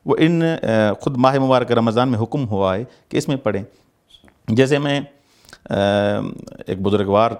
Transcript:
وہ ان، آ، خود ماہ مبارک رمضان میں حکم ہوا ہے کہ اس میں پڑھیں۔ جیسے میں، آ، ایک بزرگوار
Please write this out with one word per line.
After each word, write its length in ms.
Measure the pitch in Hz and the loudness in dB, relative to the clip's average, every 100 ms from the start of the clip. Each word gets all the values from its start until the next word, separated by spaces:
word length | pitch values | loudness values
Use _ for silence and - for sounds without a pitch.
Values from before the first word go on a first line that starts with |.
| - | -4
وہ 100 | 143 | 0
ان، 220 | 160 170 | 2 2
آ، 500 | 165 165 107 110 107 | 0 -2 0 2 2
خود 240 | 98 - 127 | 0 -4 0
ماہ 200 | 131 139 | 2 2
مبارک 340 | 131 127 117 | 2 2 2
رمضان 380 | 117 113 110 131 | 2 2 2 0
میں 100 | 110 | 0
حکم 280 | 113 147 120 | -2 -4 -4
ہوا 280 | 98 95 95 | -2 -2 -2
ہے 80 | 127 - _ | -6 -16 _
کہ 80 | - | -6
اس 100 | 156 | -4
میں 80 | 135 | -4
پڑھیں۔ 280 | 110 196 - _ _ _ _ _ _ _ - | -2 -4 -6 _ _ _ _ _ _ _ -2
جیسے 300 | 113 131 143 | 2 2 2
میں، 220 | 143 143 139 _ _ _ _ - - | 0 -4 -6 _ _ _ _ -20 -6
آ، 40 | 98 101 101 101 104 98 - - - - | -2 0 0 0 -2 -6 -10 -16 -14 -8
ایک 140 | 98 | -4
بزرگوار 500 | 98 101 98 101 117 - | 0 0 2 2 2 -2